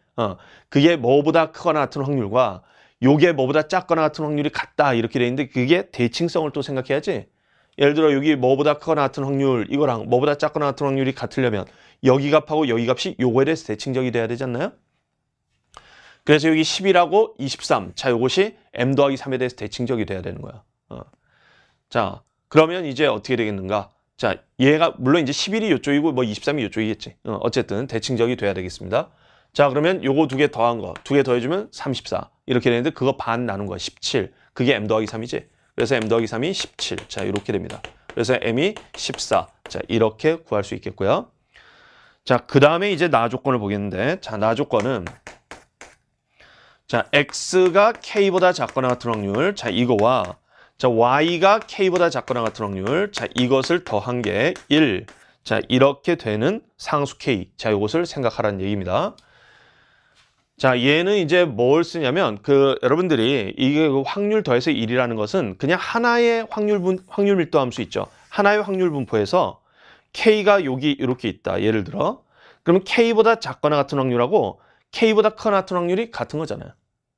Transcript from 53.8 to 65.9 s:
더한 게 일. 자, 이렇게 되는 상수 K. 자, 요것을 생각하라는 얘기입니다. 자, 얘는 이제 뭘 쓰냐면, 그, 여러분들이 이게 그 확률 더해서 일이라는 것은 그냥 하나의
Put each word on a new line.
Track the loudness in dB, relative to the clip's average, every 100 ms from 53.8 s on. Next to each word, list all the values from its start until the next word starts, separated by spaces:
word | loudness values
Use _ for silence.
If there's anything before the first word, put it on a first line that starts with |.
더한 | -2 -4 -4 -4
게 | -2 0 -2 -2 0
일. | 2 4 0 -6 -20 _ _
자, | -4 -4 2
이렇게 | 4 4 2 -4
되는 | -4 -2 -2 -2 -4 -10 -16
상수 | -6 -4 -4 -6
K. | -4 -4 -4 -8
자, | -2
요것을 | -2 0 -2 -4
생각하라는 | -4 -4 -2 -4 -2
얘기입니다. | -4 -4 -2 -2 -4 -8 _ _ _ _ _ _ _ _ _ _ _ _ _ 0
자, | 2 4
얘는 | 4 2 2 0
이제 | 2 2
뭘 | 2 2 4 4
쓰냐면, | 2 -2 -2 0 -2 -2
그, | 2 4 4 2
여러분들이 | 2 2 2 2 2 0 -2 -2
이게 | 0 2 2
그 | 0
확률 | -2 -4 -2 0
더해서 | 2 0 2
일이라는 | -2 0 0 0
것은 | -2 -2 -2 -4 -4
그냥 | -2 -2
하나의 | -2